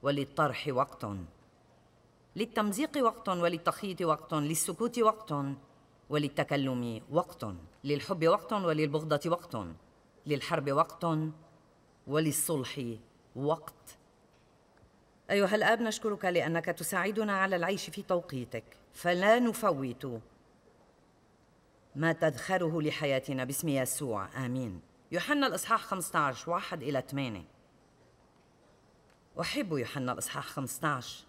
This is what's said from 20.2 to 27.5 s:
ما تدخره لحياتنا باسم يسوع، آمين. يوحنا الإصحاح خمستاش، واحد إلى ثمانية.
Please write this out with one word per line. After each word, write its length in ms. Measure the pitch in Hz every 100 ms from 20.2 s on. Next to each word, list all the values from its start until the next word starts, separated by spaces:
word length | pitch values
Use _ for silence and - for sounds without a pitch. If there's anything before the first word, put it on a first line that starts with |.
| - - _ _ _ _ _ _ _ _ _ _ _ _ _ _ _ 139
ما 160 | 160
تدخره 680 | 160 160 120 - 185 170 160
لحياتنا 640 | 151 - 147 135 131 131
باسم 240 | 127 139 165
يسوع، 760 | 135 127 - 139 104 95 - 127
آمين. 340 | 127 120 87 - _ _
يوحنا 340 | 170 170 294 269
الإصحاح 340 | 190 - 220
خمستاش، 680 | - 190 170 165 143 120 -
واحد 340 | 175 - 170
إلى 200 | 127 135 -
ثمانية. 360 | 139 131 101 80